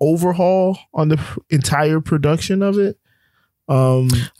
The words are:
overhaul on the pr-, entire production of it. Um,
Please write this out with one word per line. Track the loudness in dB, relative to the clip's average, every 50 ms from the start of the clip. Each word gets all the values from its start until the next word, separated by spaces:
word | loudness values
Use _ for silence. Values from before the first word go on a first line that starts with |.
overhaul | 0 0 0 2 0 0 0 0 2 2 2 2 2 0 -2 -4 -8 _ -4
on | -2 0 0
the | 0 0
pr-, | -2 -6 -12 -14 -6 -2
entire | -2 -2 0 0 0 0 0 0 0 -2
production | -2 -2 -2 0 0 0 0 -2 -2 -2 -2 -2
of | 0 0 0 0
it. | -2 -2 -4 -8 _ _ _ _ _ _ _ _ _ _ _ _ _ -2
Um, | 0 2 2 2 2 2 2 2 0 0 -2 -4 -4